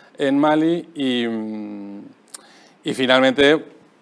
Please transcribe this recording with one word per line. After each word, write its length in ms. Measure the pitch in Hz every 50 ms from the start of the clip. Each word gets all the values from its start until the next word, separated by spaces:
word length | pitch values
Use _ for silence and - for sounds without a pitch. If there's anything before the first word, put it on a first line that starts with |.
| - - _
en 220 | - 143 139 135 143
Mali 500 | 147 151 156 156 156 165 170 175 151 - -
y, 320 | 147 139 131 123 120 117 117
mm, 680 | 113 110 110 110 107 107 107 104 104 101 101 101 101 101 - - - _ _ _ - - - - - - - _ _ _ -
y 100 | - -
finalmente, 720 | - 131 127 131 131 131 131 127 135 143 139 156 156 - - - - _ _ _ _